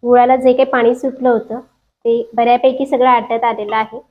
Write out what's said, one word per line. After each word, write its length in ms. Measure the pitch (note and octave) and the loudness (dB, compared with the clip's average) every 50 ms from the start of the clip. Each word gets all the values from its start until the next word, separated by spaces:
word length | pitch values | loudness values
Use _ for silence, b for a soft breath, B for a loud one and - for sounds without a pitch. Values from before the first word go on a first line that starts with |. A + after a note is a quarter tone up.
| - | 0
गुळाला 320 | A#3+ A#3+ B3 B3 B3 B3+ | 2 4 4 4 4 2
जे 180 | C4 B3+ C4 B3 | 2 2 2 2
काही 160 | B3+ C4+ C4 | 2 0 0
पाणी 240 | - B3+ A#3 A#3 B3 | 0 0 2 2 0
सुटलं 340 | B3 - C4+ B3+ C4+ B3+ B3+ | 0 -4 -8 -8 -4 -2 0
होतं 300 | A#3+ A3 G#3+ - A3 B2 - _ _ _ _ _ _ _ _ | 0 0 -2 -6 -12 -14 -14 _ _ _ _ _ _ _ _
ते 160 | A#3 A#3 A#3 A3+ - - | -2 -2 -2 -4 -6 -4
बऱ्यापैकी 520 | A#3 A#3 A#3 A#3+ B3 B3 C4 B3+ C4 C4+ | -2 0 2 2 2 2 0 0 0 -6
सगळं 240 | C4+ C4+ B3+ B3 C4 | -4 -2 0 2 2
आटत 340 | B3 A#3 A3+ A#3 A#3+ A3+ A#3 | 2 2 0 -2 -6 -4 -2
आलेलं 320 | A#3 A3+ G#3+ G#3 G#3 G#3+ | -4 -4 -4 -6 -6 -4
आहे. 240 | A3 A3 G#3+ A3 B3 - _ | -4 -6 -6 -8 -18 -20 _